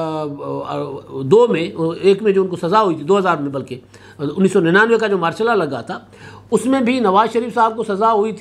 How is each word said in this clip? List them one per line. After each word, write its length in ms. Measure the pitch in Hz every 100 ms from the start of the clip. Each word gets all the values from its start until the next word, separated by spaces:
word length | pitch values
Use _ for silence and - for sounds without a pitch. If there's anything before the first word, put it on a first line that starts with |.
| 160 156 151 143 139 139 139 143 143 135 - 135
दो 240 | 135 208 240
में, 140 | 170
एक 600 | 165 92 165 170 185 196
में 120 | 220
जो 80 | 190
उनको 120 | 185 170
सज़ा 240 | 170 214
हुई 160 | 202 147
थी, 80 |
दो 140 | 143 202
हज़ार 200 | 185 160
में, 140 | 143
बल्कि 280 | 139 131 123 - - - -
उन्नीस 340 | 147 190 190
सौ 60 | 202
निन्यानवे 380 | 165 190 226 226
का 100 | 214
जो 100 | 190
मार्शल 280 | 165 - 226
लॉ 80 | 214
लगा 260 | 151 127
था, 260 | 117 208 - - - - -
उसमें 320 | 220 247 269 240
भी 140 | 262
नवाज 280 | 208 196 226
शरीफ 240 | 226 240 233
साहब 200 | 226 220
को 80 |
सज़ा 260 | 208 190 226
हुई 240 | 220 220 208